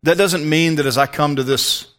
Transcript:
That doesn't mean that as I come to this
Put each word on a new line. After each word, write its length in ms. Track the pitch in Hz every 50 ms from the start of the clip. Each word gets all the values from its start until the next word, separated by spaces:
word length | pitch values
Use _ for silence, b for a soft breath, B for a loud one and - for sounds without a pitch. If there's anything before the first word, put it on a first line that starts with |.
| -
That 120 | 151 170
doesn't 320 | 175 196 190 170 175 147 151
mean 280 | 156 160 165 165 160
that 100 | 147 143
as 100 | 135 120
I 100 | 135 139
come 280 | 135 - - 151 147 143
to 80 | 131 131
this 500 | 123 135 123 - - - - - - _